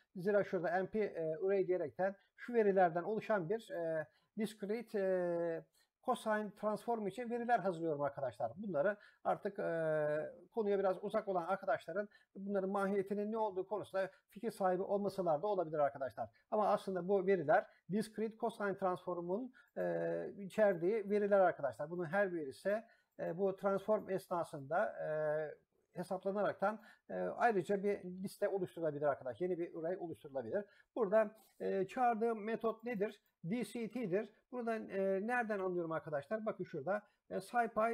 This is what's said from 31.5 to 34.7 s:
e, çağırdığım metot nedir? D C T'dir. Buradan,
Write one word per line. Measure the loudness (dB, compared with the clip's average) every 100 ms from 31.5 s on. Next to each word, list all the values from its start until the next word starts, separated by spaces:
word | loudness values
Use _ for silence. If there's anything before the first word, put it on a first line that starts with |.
| -6
e, | -2 0 -2
çağırdığım | 2 2 2 0 -2
metot | -4 -2 -2 -4
nedir? | -6 -4 -4 -6 _ _
D | -4 -2
C | -2 -4 -6
T'dir. | -4 0 0 0 -10 _
Buradan, | -6 -2